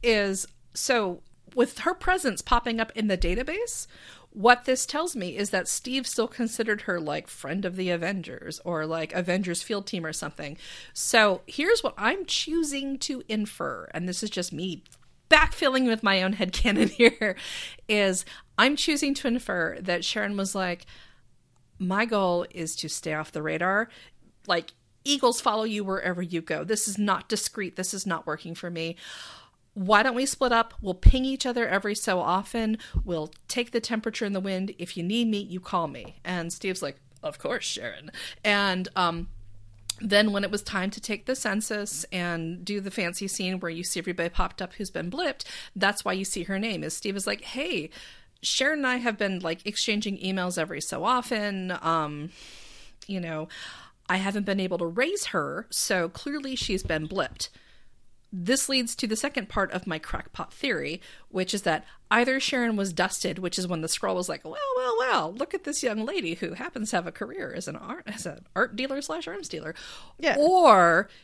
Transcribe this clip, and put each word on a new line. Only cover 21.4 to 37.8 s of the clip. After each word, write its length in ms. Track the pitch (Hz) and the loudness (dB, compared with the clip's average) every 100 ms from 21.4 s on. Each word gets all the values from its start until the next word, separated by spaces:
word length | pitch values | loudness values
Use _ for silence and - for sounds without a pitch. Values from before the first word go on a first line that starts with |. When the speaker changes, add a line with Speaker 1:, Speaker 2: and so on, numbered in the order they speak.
| _ _ _ - | _ _ _ -6
Speaker 1:
"My 260 | 180 196 | -2 0
goal 420 | 233 214 190 175 175 | 2 2 4 2 -2
is 260 | - 160 - | -6 -6 -6
to 120 | 156 | -6
stay 260 | - 160 | -6 -4
off 180 | 151 151 | -4 -4
the 100 | 165 | -4
radar. 460 | 156 160 180 202 233 - - - - _ - | -2 0 2 2 0 -8 -20 -20 -20 _ 0
Like, 260 | 170 - - _ _ | 0 0 -12 _ _
eagles 360 | 277 285 254 240 | 0 4 4 4
follow 240 | 254 214 | 2 2
you 200 | 220 208 | 0 -2
wherever 380 | 190 190 180 175 | -2 -2 -2 -2
you 180 | 175 170 | -2 -4
go. 220 | 165 156 | -2 -4
This 220 | 165 220 - | -2 0 0
is 100 | 202 | 0
not 300 | 208 185 - | 2 0 0
discreet. 480 | 220 - - 185 - | -2 -2 -4 -8 -4
This 160 | 185 | -4
is 120 | 196 196 | -4 -2
not 200 | 165 - | -2 -2
working 280 | 156 165 | -6 -6
for 160 | 175 175 | -10 -8
me. 260 | 170 165 170 - - - - - _ _ | -6 -6 -6 -12 -16 -16 -18 -20 _ _
Why 280 | 202 185 208 | -2 6 6
don't 140 | 254 240 | 6 2
we 100 | 269 | 0
split 240 | - 254 | 2 4
up? 240 | 233 226 - | 4 2 -2
We'll 140 | 196 | -4
ping 300 | 180 - 262 | 10 10 10
each 220 | 262 269 262 | 6 0 0
other 220 | 240 233 | 0 2
every 260 | 196 208 | 2 0
so 240 | 208 - 185 | -2 2 2
often. 580 | 165 180 - 233 220 220 - - | 4 0 0 -2 0 -2 -2 -2
We'll 260 | - 165 156 - - | 0 -2 -4 -10 -6
take 240 | 254 240 | -4 -2
the 100 | 226 | -2
temperature 440 | 226 226 220 220 | -2 -2 -2 -2
in 80 | 208 | -2
the 80 | 196 | -2
wind. 340 | 196 185 196 - | -2 -2 -2 -6
If 180 | 175 185 | -8 -4
you 60 | |
need 240 | 175 233 233 | 0 2 2
me, 100 | 208 | 0
you 200 | 196 180 | -2 -8
call 280 | - 180 156 | -2 -2 -2
me." 280 | 123 98 - | -6 -14 -12
And 260 | 175 180 170 | -6 -4 -4
Steve's 260 | - 190 185 | -4 -4 -4
like, 140 | 147 - - - | -6 -8 -18 -12
"Of 160 | 156 - | -10 -6
course, 260 | - - - | -4 -4 -4
Sharon." 440 | - | -6